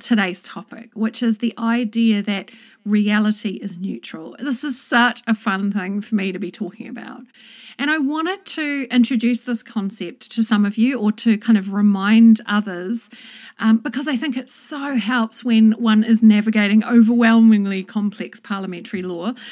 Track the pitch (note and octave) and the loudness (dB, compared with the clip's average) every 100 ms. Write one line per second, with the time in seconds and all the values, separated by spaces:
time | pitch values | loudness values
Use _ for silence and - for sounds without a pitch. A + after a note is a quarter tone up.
0 | - A3+ F#3+ F3+ - - - - - - | -2 0 0 -4 -10 -14 -16 -18 -18 -6
1 | A3 - A#3 G#3+ A#3 - A3+ A#3 A3+ A#3 | -6 -2 -4 -2 -4 -4 -2 -2 -2 0
2 | A#3 G#3 G3+ G3 - - _ _ G3+ G#3 | 2 2 0 -6 -8 -20 _ _ -2 0
3 | G#3 G#3 G#3+ G#3 G3+ - G3 F3 F#3+ - | 2 2 2 0 -4 -6 -10 -10 -8 -8
4 | - D#3+ D#3+ - C#4+ B3 D4 A#3+ - B3 | -12 -16 -16 -10 -6 -4 -2 -4 0 2
5 | A#3+ - - G#3+ A3 F#3+ G3+ G3 F3+ G3+ | 2 -2 -4 -2 -2 -2 -2 -2 -4 -6
6 | G#3 G#3+ F#3+ F3+ F3 - F#3+ - A3 A#3 | -4 -2 -2 -6 -8 -8 -10 -10 -14 -14
7 | - - B3 _ - - - - C#4+ D#4 | -14 -18 -20 _ -20 -20 -20 -8 -4 -2
8 | C#4 D#4 E4 F#4+ - - D4 C#4+ B3+ B3+ | -2 -2 -4 -6 -8 -6 -4 -4 -2 2
9 | A#3 B3 A#3 A#3 - A#3 - A3 G3 - | 2 2 0 -2 -4 -8 -6 -6 -6 -6
10 | E3+ - - - A3+ G#3 G3+ G#3+ A#3+ C#4 | -10 -10 -10 -4 0 2 0 2 0 0
11 | G#3+ G#3+ A#3 G3+ A3 G#3+ F#3+ G3 G#3 G3 | -2 -2 0 0 2 2 2 0 2 2
12 | G3 A3+ A3+ G#3+ - G#3 G#3 F3 F3+ A#3 | 4 6 8 6 4 -4 -2 -6 -6 -6
13 | - - - - - - G#3+ A3+ C#4+ B3+ | -6 -10 -20 -20 -20 -4 2 2 2 -6
14 | D4 B3 D#4 A#3+ B3+ - - D4 C#4+ C4 | -4 -2 -2 -6 -6 -6 -6 -6 -4 -4
15 | G3 B3 A3+ - A#3+ A3+ A3 G#3+ A3+ G#3+ | -2 -2 -2 -4 0 4 4 4 2 2
16 | A3+ A3+ A3 G#3 G#3+ A3 G3+ G#3+ - A#3+ | 4 4 6 6 4 0 4 2 4 4
17 | A3 A#3+ A3+ A3+ A3+ G#3 G3 F#3+ F#3 G#3+ | 6 6 4 6 6 6 2 -4 -6 -4
18 | G#3 - - - - G3 F#3+ F3 - F#3+ | -4 -6 -12 -14 -10 -8 -8 -10 -10 -8
19 | F3+ E3+ F#3+ B3+ - | -6 -6 -6 -8 -14